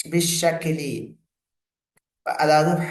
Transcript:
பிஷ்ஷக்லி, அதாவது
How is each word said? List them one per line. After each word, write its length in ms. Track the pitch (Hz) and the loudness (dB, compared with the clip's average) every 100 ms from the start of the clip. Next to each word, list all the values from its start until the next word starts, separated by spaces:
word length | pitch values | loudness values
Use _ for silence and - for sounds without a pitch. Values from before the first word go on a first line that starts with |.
| - | -2
பிஷ்ஷக்லி, 840 | 170 170 - 170 165 165 156 143 117 78 - _ _ _ _ _ _ _ _ _ _ | 0 0 2 0 0 -2 -4 -4 -6 -10 -16 _ _ _ _ _ _ _ _ _ _
அதாவது 600 | - - 151 151 160 170 165 | -6 0 4 4 4 0 -2